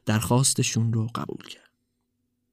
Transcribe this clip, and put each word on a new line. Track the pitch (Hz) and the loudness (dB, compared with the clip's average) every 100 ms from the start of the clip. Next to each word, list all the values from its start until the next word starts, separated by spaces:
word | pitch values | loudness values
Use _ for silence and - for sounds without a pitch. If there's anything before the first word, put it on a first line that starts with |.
| - | 0
درخواستشون | 110 - 123 131 - 123 - 113 | 0 2 2 2 2 0 0 0
رو | 113 113 - | 0 -2 -6
قبول | - - - | -10 -10 -14
کرد. | - _ _ _ _ _ _ _ _ _ | -20 _ _ _ _ _ _ _ _ _